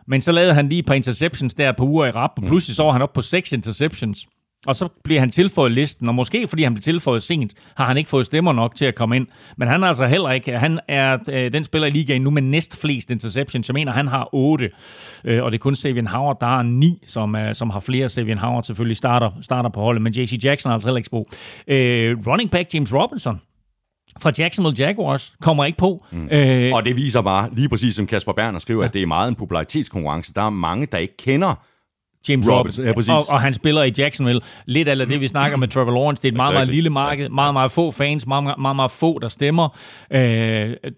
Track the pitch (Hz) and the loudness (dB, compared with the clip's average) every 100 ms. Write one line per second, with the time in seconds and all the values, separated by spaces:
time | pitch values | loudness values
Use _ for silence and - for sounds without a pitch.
0 | - 131 170 170 180 147 143 170 - 135 | -2 0 2 4 6 4 2 0 2 0
1 | 127 113 165 143 131 - 135 127 131 156 | 0 -2 -2 -2 -4 0 0 0 0 2
2 | 131 117 139 - 101 175 - 110 151 127 | 0 0 -4 -2 0 2 2 2 2 4
3 | 139 - - 180 - 131 110 101 156 - | 0 -2 -2 -2 -2 -4 -4 -2 -4 -2
4 | 113 98 - _ _ _ 135 131 180 - | -6 -6 -12 _ _ _ -4 -4 -4 -6
5 | 139 156 127 151 185 - 127 120 143 - | 0 2 4 4 2 2 2 2 0 -2
6 | 117 123 127 226 226 160 139 107 151 170 | -2 0 0 -2 -2 0 0 0 -2 0
7 | 147 117 - 165 110 - _ - 127 135 | 0 0 0 -2 -4 -8 _ -2 0 2
8 | 156 135 117 156 175 120 117 - 135 113 | 2 0 0 2 2 2 0 0 -2 0
9 | 113 127 127 _ - - 120 165 185 156 | 0 0 -2 _ -18 -4 0 2 2 2
10 | 123 196 156 131 131 120 151 160 - 139 | 2 2 2 -2 -2 -2 0 0 -2 0
11 | 135 131 135 131 123 147 147 156 151 151 | 2 0 -2 -4 -2 -2 -2 -2 0 0
12 | 143 127 139 147 131 151 - - 151 131 | 0 0 2 2 2 0 -2 -4 -4 -4
13 | - 117 113 113 139 127 110 139 143 120 | -4 -6 -4 -4 -4 -4 -4 -2 -2 -2
14 | 143 131 117 135 139 151 107 - - - | -2 -4 -2 0 2 2 -2 -8 -20 -20
15 | - - 117 117 123 113 139 139 143 120 | -20 -8 -2 0 0 -2 -2 -2 -2 -2
16 | 110 117 143 135 120 127 120 123 160 175 | -2 -2 -2 -2 0 0 0 4 4 2
17 | - 113 107 107 107 104 117 101 113 127 | -6 -4 -4 -2 -4 -4 -4 -4 -4 -2
18 | 127 127 110 101 113 120 113 104 117 110 | -2 -4 -4 -2 -2 -2 -4 -4 -4 -2
19 | 127 120 110 90 - 127 120 104 110 117 | 2 2 2 -2 -4 -2 -2 -2 0 0
20 | 113 110 120 123 131 143 131 113 110 127 | 0 -2 -4 -2 0 0 0 -2 0 -2
21 | - 117 - - - - - 139 123 120 | -4 -6 -6 -12 -20 -14 0 2 4 2
22 | 113 117 107 170 208 180 175 160 110 131 | 0 0 0 0 0 -2 -2 -2 0 0
23 | 220 262 123 92 - _ _ _ _ _ | 0 -2 -6 -6 -10 _ _ _ _ _
24 | _ - 160 139 170 202 165 120 143 208 | _ -4 -2 0 -2 0 0 2 0 -2
25 | 151 139 - - 165 147 143 - 185 180 | -2 -4 -6 -2 2 2 2 2 0 0
26 | - 85 151 147 135 127 123 120 113 123 | -8 -10 0 4 6 4 4 2 2 0
27 | 139 120 98 95 110 117 139 110 117 104 | 0 2 2 2 0 0 0 2 0 0
28 | 98 104 - 95 113 87 - 113 117 101 | -2 -2 -2 -2 -2 -4 -2 0 0 0
29 | 87 82 117 - 92 85 78 156 120 92 | 0 0 0 -2 -4 -4 -2 -4 -4 -4
30 | 73 78 - 98 107 101 82 98 147 90 | -4 -6 -6 -4 -2 -2 -2 -2 -4 -4
31 | 85 - 135 139 190 - _ _ _ _ | -6 -6 -2 0 0 -2 _ _ _ _
32 | _ _ - 139 110 123 - 127 127 113 | _ _ -2 2 4 4 2 -2 0 0
33 | 110 156 147 139 135 120 156 151 135 117 | 2 2 2 2 2 0 0 2 2 2
34 | 143 - 127 123 - - - 139 147 135 | -2 0 0 0 -2 -12 -2 0 2 0
35 | 127 143 131 143 147 139 123 135 120 123 | 0 0 -2 0 0 0 0 0 0 2
36 | 147 135 135 117 139 139 127 147 165 139 | 0 0 0 2 2 2 2 2 0 0
37 | 143 143 135 131 143 139 131 - 165 131 | -2 -4 -4 0 2 2 2 2 0 0
38 | 143 151 117 139 143 139 135 139 127 - | -2 -2 -2 -2 -2 -2 -2 0 -2 0
39 | 160 151 117 - 143 165 160 - - - | -2 0 -6 -2 0 2 0 -4 -18 -20
40 | - 135 123 113 113 110 107 - 123 | -2 2 2 2 0 0 -2 -6 -12